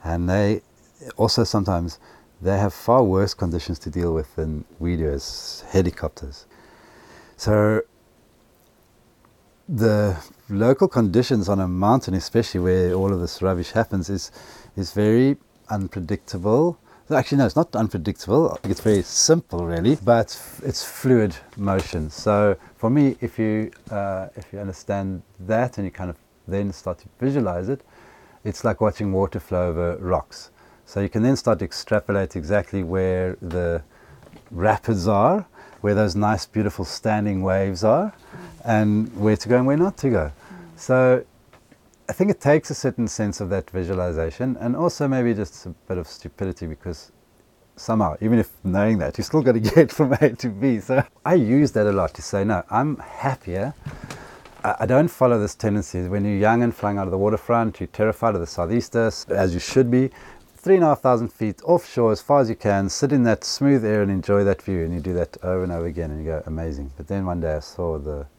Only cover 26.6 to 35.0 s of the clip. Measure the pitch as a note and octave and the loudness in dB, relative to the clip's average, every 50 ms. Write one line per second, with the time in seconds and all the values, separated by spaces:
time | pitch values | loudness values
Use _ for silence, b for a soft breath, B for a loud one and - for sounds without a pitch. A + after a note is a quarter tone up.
26.6 | G#2 G2+ F2+ - - F#2 F2 - - - _ _ B2 C3 C#3 C#3+ A#2+ F#2+ F2 F2 | -4 -4 -6 -8 -8 -10 -10 -10 -12 -20 _ _ -2 0 0 0 0 0 -2 -4
27.6 | F#2 G#2 C#3 C3+ - B B B B B B B B B B B B A2 G2+ - | -4 -4 -6 -6 -8 B B B B B B B B B B B B -8 -8 -2
28.6 | - A#2 G2+ - A2 G#2+ F#2+ - G#2 G2+ F#2+ F#2 G2 F#2 - G2 - - G2 F2+ | -2 -2 0 2 0 0 0 0 -4 -2 0 0 0 0 -2 -8 -8 -4 -2 -2
29.6 | F2+ F2+ E2 D#2+ F2 F2 F2 - F#2 F2 F2 D#2+ - _ - - - - b b | 0 0 0 -2 -2 -2 -4 -4 -2 -2 -2 -2 -2 _ -18 -20 -20 -20 b b
30.6 | b b b b b - - G2+ G2+ G2 - A2 A2 C3+ C3+ A#2+ - B2 A2 E2 | b b b b b -10 -4 -4 -4 -2 -2 0 2 2 0 0 2 0 0 0
31.6 | G2 F2+ - - - - A2 G#2+ - - G2+ G2 G2 F#2 - F#2+ D#2 D2+ G2+ G#2 | -2 -8 -8 -12 -6 -2 -2 -2 0 0 -2 -2 -2 -2 -6 -8 -4 0 0 0
32.6 | F#2+ - - G2 F2+ E2 F2+ F#2+ F#2 F#2 F#2 F#2 F#2 F#2 F#2 - - F2 D#2+ F2+ | 0 -2 -4 -6 -4 -2 -2 -2 0 0 0 0 -2 -4 -6 -8 -10 -6 -4 -4
33.6 | F2 E2+ E2+ E2 D#2 _ B B B B B B B B B B B _ - F2 | -2 -2 -2 -4 -6 _ B B B B B B B B B B B _ -8 -2
34.6 | F2 G#2+ G#2 G2 - - A2+ G2 | 0 0 0 0 0 -2 -2 0